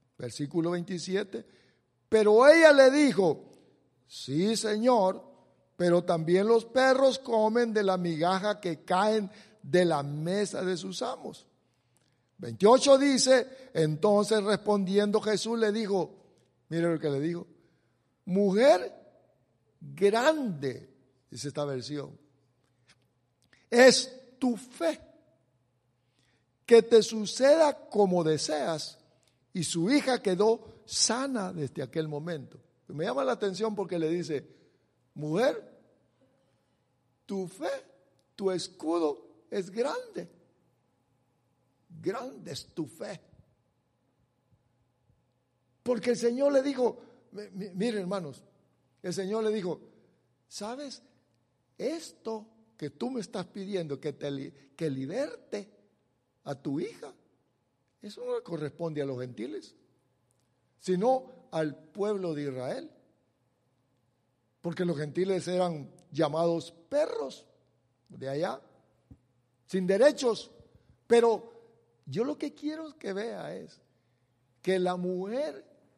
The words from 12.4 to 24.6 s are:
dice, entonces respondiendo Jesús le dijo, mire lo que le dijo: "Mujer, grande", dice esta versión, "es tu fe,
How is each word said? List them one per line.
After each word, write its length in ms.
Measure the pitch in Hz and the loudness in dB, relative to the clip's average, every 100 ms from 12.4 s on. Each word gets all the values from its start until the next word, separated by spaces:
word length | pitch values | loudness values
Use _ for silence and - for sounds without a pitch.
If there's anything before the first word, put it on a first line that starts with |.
| 120 113 202 254 277 269 | -12 2 6 6 8 6
dice, 720 | 277 262 233 262 - - - | 6 4 4 4 2 -8 -8
entonces 720 | 151 156 151 - 208 208 220 | -2 0 2 2 2 2 0
respondiendo 800 | 196 196 - 208 185 196 208 208 | 0 -2 0 0 0 0 2 0
Jesús 360 | 208 208 220 233 | 0 -2 -2 -2
le 140 | 220 | 0
dijo, 420 | 208 208 196 156 - _ _ _ _ - | -2 -2 -2 -4 -8 _ _ _ _ -8
mire 240 | 160 170 | -2 0
lo 60 | 165 | 0
que 80 | 156 | -2
le 100 | 139 | -2
dijo: 260 | 156 170 175 _ _ _ _ _ _ _ - | -4 -6 -10 _ _ _ _ _ _ _ -4
"Mujer, 680 | 185 202 190 269 359 247 - - _ _ _ _ _ _ _ | 0 2 4 6 4 2 -14 -20 _ _ _ _ _ _ _
grande", 1120 | 143 139 196 220 262 311 254 156 135 120 - _ _ _ _ | -18 0 2 4 2 2 0 -6 -6 -8 -14 _ _ _ _
dice 180 | 117 139 | -12 -10
esta 160 | 143 | -6
versión, 540 | 147 131 120 147 139 151 _ _ _ _ _ _ _ _ _ _ _ _ _ _ - | -4 -6 -8 -10 -12 -16 _ _ _ _ _ _ _ _ _ _ _ _ _ _ 0
"es 420 | 240 254 240 - - - - | 8 8 8 2 -10 -20 -4
tu 180 | 254 | -4
fe, 440 | 220 | -4